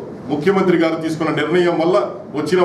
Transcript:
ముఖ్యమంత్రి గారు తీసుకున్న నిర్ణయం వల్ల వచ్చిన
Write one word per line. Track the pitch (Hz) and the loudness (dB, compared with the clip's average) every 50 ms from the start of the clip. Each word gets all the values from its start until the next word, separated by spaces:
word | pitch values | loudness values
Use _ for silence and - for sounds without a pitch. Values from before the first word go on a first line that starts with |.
| - - - - - 127 | -10 -12 -14 -12 -8 -6
ముఖ్యమంత్రి | 147 151 156 190 196 190 180 - 170 160 165 | -6 0 0 2 2 4 2 2 2 2 2
గారు | 160 160 160 160 | 0 0 -2 -4
తీసుకున్న | 156 151 151 160 147 147 151 | -4 -4 -2 -2 -2 -2 -2
నిర్ణయం | 151 156 170 180 175 175 160 156 | 0 0 2 2 2 2 2 2
వల్ల | 160 180 196 202 180 - - - - - - | 2 2 2 2 0 -2 -6 -10 -14 -10 -8
వచ్చిన | 143 - - 180 180 | -6 -2 0 2 2